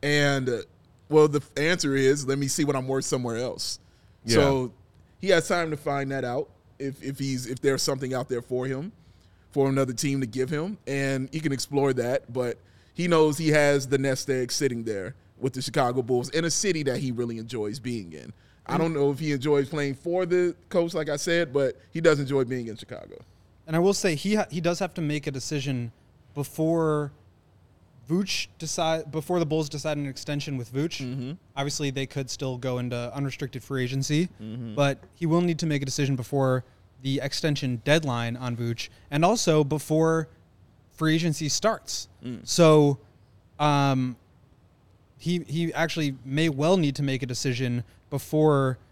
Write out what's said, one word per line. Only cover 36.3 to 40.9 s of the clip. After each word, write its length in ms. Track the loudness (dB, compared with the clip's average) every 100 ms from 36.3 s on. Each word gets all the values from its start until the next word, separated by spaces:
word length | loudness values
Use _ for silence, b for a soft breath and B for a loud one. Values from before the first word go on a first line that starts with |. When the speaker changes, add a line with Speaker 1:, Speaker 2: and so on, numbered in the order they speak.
| 0 2 0 -4 b b _
Speaker 3:
the 180 | -4 -2
extension 580 | -2 -2 -2 0 -2 -4
deadline 520 | 2 2 2 -2 -2 -4
on 200 | -6 -4
Vooch, 320 | -4 -4 -8 b b
and 140 | 2
also 380 | 2 2 4 4
before 640 | 4 0 0 2 2 2 -2 -12 _ _ -20 _ _